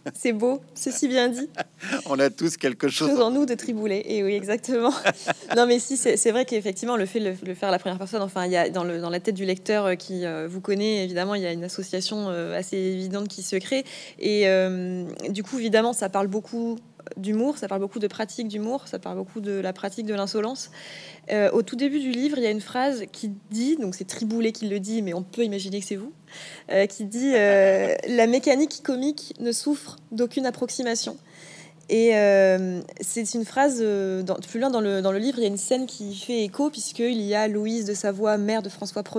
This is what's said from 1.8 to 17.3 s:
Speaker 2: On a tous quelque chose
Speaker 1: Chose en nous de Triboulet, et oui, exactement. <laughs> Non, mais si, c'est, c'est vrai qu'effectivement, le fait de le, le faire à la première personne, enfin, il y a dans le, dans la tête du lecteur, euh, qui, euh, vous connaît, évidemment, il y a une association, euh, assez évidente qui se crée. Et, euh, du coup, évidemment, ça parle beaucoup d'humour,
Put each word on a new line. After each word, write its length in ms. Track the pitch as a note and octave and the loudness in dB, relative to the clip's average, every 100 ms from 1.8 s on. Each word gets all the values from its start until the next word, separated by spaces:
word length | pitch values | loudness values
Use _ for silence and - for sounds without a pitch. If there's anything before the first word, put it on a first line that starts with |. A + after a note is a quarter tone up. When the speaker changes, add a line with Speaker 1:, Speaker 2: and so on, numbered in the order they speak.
| - C3+ - | -6 -6 -2
Speaker 2:
On 120 | C3+ | 2
a 100 | C#3 | 2
tous 300 | - E3 - | 2 -2 0
quelque 300 | C#3 A#2 C#3+ | -2 0 0
chose 200 | - D#3 | 2 2
Speaker 1:
Chose 120 | C#4 | 4
en 80 | A3+ | 4
nous 160 | C4 C#4+ | 4 2
de 80 | |
Triboulet, 480 | A#3+ - A3 G#3+ G3 - | 0 -4 -2 -2 -2 -2
et 160 | A3 | -2
oui, 120 | G3 | 0
exactement. 580 | G3+ G3 A3+ A#3+ B3+ A#3+ C4 F#3+ - | 0 -2 -4 0 2 2 2 0 0
<laughs> 340 | - - - A3+ | -2 -6 0 4
Non, 100 | A#3+ | 6
mais 120 | A#3+ | 4
si, 180 | - C4+ | 2 0
c'est, 220 | B3 G#3+ | 2 2
c'est 120 | A#3 | 4
vrai 140 | A3 | 2
qu'effectivement, 520 | B3+ A3 G#3 F#3 A#3 A#3+ | 0 -2 -2 -4 -2 0
le 100 | F#3+ | 0
fait 140 | A#3 | -2
de 100 | G#3 | -2
le, 40 | F#3 F#3 | -4 -8
le 80 | |
faire 160 | F#3 G3+ | -4 0
à 20 | |
la 60 | F#3 | 0
première 180 | F#3+ F#3 | 0 -6
personne, 220 | F#3+ A3 | -4 -4
enfin, 240 | G3 F#3 | -2 -2
il 80 | F3+ | 0
y 40 | F3+ | 2
a 120 | E3+ | 2
dans 160 | F#3 | 0
le, 160 | F3 E3+ | -2 -4
dans 80 | E3+ | -4
la 100 | F3 | -2
tête 140 | F3 | -2
du 100 | F#3+ F#3+ | -2 -2
lecteur, 400 | F#3 F#3+ G#3+ G3 | -2 0 0 2
euh, 80 | |
qui, 320 | F#3 - F#3 F3 | -2 -4 -6 -4
euh, 200 | D#3+ D#3+ | -4 -6
vous 140 | F#3 | -6
connaît, 440 | F#3 G3+ G#3 G#3+ | -2 0 2 0
évidemment, 300 | F#3 F3 F#3 | -2 -2 -2
il 80 | G#3 | -2
y 40 | F3+ | -2
a 60 | |
une 120 | E3+ | -4
association, 640 | F3 - F#3+ F#3 F#3 G#3+ G3+ | -6 -8 -6 -4 -4 -4 -4
euh, 300 | F3 E3 E3+ | -4 -4 -6
assez 180 | F#3 G3 | -4 -2
évidente 520 | F#3 F#3+ F#3 G3+ G#3 | -2 -2 -4 -4 -6
qui 140 | - | -8
se 140 | F#3 F#3+ | -4 -4
crée. 280 | F#3 C4+ C4+ - - - | -2 -2 -4 -10 -16 -4
Et, 280 | - G#3 G3 | 0 4 6
euh, 580 | F#3+ F#3 F#3 F3+ F3+ F3 - - | 6 4 0 -4 -6 -6 -8 -6
du 120 | G3+ | -6
coup, 160 | G3+ C4+ | -6 -4
évidemment, 360 | A3+ A3 A#3 | 2 4 4
ça 160 | A#3+ G3 | 0 -2
parle 160 | G3 G3 | 0 0
beaucoup 520 | G#3 G#3 A#3 A#3 A3+ - - - - | -2 -6 -6 -4 -6 -10 -20 -16 -8
d'humour, 400 | G3 | -2